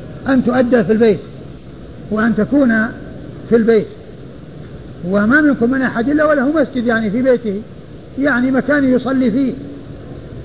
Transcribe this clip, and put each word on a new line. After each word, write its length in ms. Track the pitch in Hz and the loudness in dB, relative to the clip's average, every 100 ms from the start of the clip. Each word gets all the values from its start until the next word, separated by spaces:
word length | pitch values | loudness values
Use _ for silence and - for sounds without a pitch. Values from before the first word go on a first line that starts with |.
| - - 254 | -16 -8 0
أن 180 | 262 220 | 2 2
تؤدى 380 | 254 240 240 | 2 4 4
في 80 | 180 | 4
البيت 280 | 220 233 185 - - - - - - - - - | 4 4 4 -4 -16 -18 -18 -18 -18 -18 -18 -6
وأن 240 | 214 233 208 | -2 0 0
تكون 500 | 208 285 254 220 226 - - - - - - | 2 2 4 2 -2 -6 -14 -16 -16 -16 2
في 60 | 233 | 2
البيت. 320 | 220 220 151 - - - - - - - - - - - 170 | 4 2 2 -8 -20 -18 -18 -18 -18 -16 -16 -16 -16 -10 -2
"وما 320 | 202 214 294 | 0 4 4
منكم 300 | 294 262 233 | 4 4 2
من 100 | 262 | 2
أحد 280 | 240 233 240 | 0 0 0
إلا 160 | 294 302 | 2 4
وله 260 | 294 254 320 | 4 2 2
مسجد"، 240 | 254 254 233 | 0 0 0
يعني 260 | 226 214 | 0 0
في 100 | 233 | 0
بيته، 400 | 254 240 220 196 - - - - - - | 2 2 0 -6 -8 -16 -18 -18 -12 -2
يعني 320 | 277 247 262 | 0 2 2
مكان 420 | 262 254 294 269 | 0 2 2 4
يصلي 380 | 247 254 269 254 | 2 2 0 2
فيه، 220 | 240 262 - - - - - - - - - | 2 0 -2 -10 -14 -16 -16 -16 -16 -14 -14